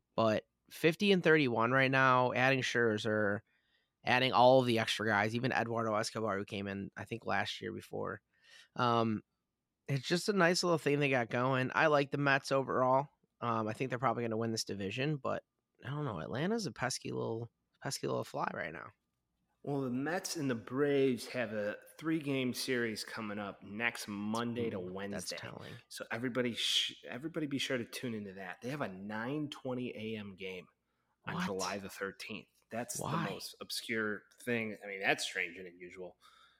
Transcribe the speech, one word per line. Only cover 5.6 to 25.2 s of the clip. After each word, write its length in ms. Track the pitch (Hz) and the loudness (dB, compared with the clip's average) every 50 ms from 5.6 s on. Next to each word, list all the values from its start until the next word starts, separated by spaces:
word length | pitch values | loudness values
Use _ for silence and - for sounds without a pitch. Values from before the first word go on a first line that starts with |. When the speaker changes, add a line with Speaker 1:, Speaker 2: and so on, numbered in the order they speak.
| 117 113 113 117 113 113 107 | 2 0 0 -2 0 0 0
Speaker 1:
Escobar, 420 | 107 110 - - 113 110 107 98 98 | 0 0 -2 -4 -2 -2 -2 -2 -2
who 60 | 101 | -4
came 220 | - 117 98 101 | -4 -6 -6 -4
in, 240 | 101 98 98 95 - - | -4 -4 -4 -6 -6 -8
I 80 | - 107 | -12 -10
think, 220 | - 117 110 - | -8 -10 -8 -4
last 340 | 98 101 98 104 - - - | -2 0 0 0 -2 -6 -6
year 120 | 107 101 | -8 -8
before. 480 | 98 101 - - 107 104 101 95 98 - _ _ _ _ _ - - - - _ _ | -8 -10 -12 -10 -8 -6 -6 -6 -6 -10 _ _ _ _ _ -20 -20 -20 -20 _ _
Um, 460 | - 123 120 117 117 113 113 107 104 - _ _ _ _ _ _ _ _ _ _ _ _ - | 0 2 2 4 4 2 2 0 -4 -6 _ _ _ _ _ _ _ _ _ _ _ _ -4
it's 180 | 139 135 - | -4 -4 0
just 220 | - 170 175 - - | 0 -2 0 0 2
a 40 | |
nice 300 | 202 190 170 170 180 - - | 4 6 6 6 6 4 4
little 140 | 175 165 151 | 2 2 2
thing 200 | - 143 143 143 | 4 2 2 4
they 100 | 147 139 | 4 2
got 200 | 135 123 117 - | 2 2 0 0
going. 400 | - 120 123 131 135 127 127 - - | 0 0 2 2 2 2 0 2 2
I 120 | 113 156 160 | 4 4 6
like 220 | 147 143 143 135 | 6 4 4 2
the 80 | - 139 | 0 0
Mets 340 | 143 143 135 139 - - | 4 4 4 4 2 2
overall. 560 | 139 135 131 127 82 117 127 127 131 135 143 - _ _ _ _ _ _ | 0 0 2 2 2 2 4 4 4 2 2 -2 _ _ _ _ _ _
Um, 280 | 117 120 113 113 110 107 | -2 0 0 0 0 -2
I 40 | |
think 180 | 110 - 143 127 | -2 -4 -4 -4
they're 80 | 131 120 | -2 0
probably 240 | 131 123 113 120 120 | 0 0 2 2 -2
gonna 120 | 113 110 | -2 0
win 160 | 110 117 113 | 0 0 0
this 120 | 113 110 - | -2 -2 -4
division, 520 | - 101 98 98 95 107 127 135 151 156 | -4 -6 -4 -4 -4 -2 -2 -2 -2 -2
but 260 | 135 - 107 101 87 - _ _ _ _ _ _ _ - | -2 -2 -4 -4 -4 -6 _ _ _ _ _ _ _ -10
I 60 | 117 | -8
don't 140 | 143 147 147 | -6 -4 -4
know. 160 | 131 104 80 | -4 -4 -6
Atlanta's 460 | 76 57 85 127 156 190 226 233 202 | -6 -4 -4 -2 -2 -2 -2 -2 -4
a 60 | 139 | -6
pesky 400 | 110 - 127 127 - - - 127 | -4 -4 -4 -4 -4 -4 -6 -6
little, 380 | 123 127 123 117 113 113 117 117 _ _ _ _ _ _ | -4 -4 -4 -4 -4 -6 -8 -10 _ _ _ _ _ _
pesky 240 | - 143 - - - | -8 -6 -6 -4 -4
little 180 | 139 131 123 120 | -2 -2 -2 -4
fly 260 | - - 139 170 - - | -6 -6 -4 -4 -4 -4
right 180 | - - - | -4 -6 -6
now. 140 | - - - - - _ _ _ _ _ _ _ _ _ _ _ _ _ | -8 -10 -14 -14 -18 _ _ _ _ _ _ _ _ _ _ _ _ _
Speaker 2:
Well, 180 | - 139 143 139 | -6 -4 -4 -2
the 100 | 135 127 | -2 -2
Mets 460 | 120 127 139 151 170 190 190 - - | -2 -2 -2 -2 -4 -4 -4 -6 -4
and 140 | 170 143 131 | -2 0 0
the 40 | 123 | 0
Braves 720 | 117 - - 123 135 147 143 139 135 135 135 123 110 - - | -2 -4 -4 0 0 2 4 4 4 4 4 2 0 -4 -6
have 240 | - 127 117 104 110 | -4 -4 -4 -2 -2
a 220 | 107 104 104 104 - - - - - | -2 -2 -2 -4 -6 -12 -20 -18 -6
three-game 540 | 147 165 160 165 139 143 139 135 127 127 | -2 -2 -2 0 0 -2 0 0 0 0
series 500 | 117 - - - 131 120 117 113 107 - | -2 -2 -2 0 0 0 0 0 -2 -6
coming 360 | - - - 113 110 104 104 107 | -8 -8 -8 -8 -6 -6 -6 -6
up 220 | 101 98 95 - | -6 -8 -10 -12
next 460 | 87 95 104 107 120 120 117 - - 110 | -14 -12 -6 -2 -2 -2 -2 -4 -8 -6
Monday 600 | 104 101 104 107 110 117 117 120 117 120 117 113 | -6 -4 -2 -2 -2 -2 -2 -2 -2 -2 -4 -4
to 60 | 107 95 | -4 -6
Speaker 1:
Ooh, 40 | 90 | -8
that's 80 | 90 92 | -8 -8
Speaker 2:
Wednesday. 420 | 95 101 101 95 85 | -8 -6 -6 -6 -6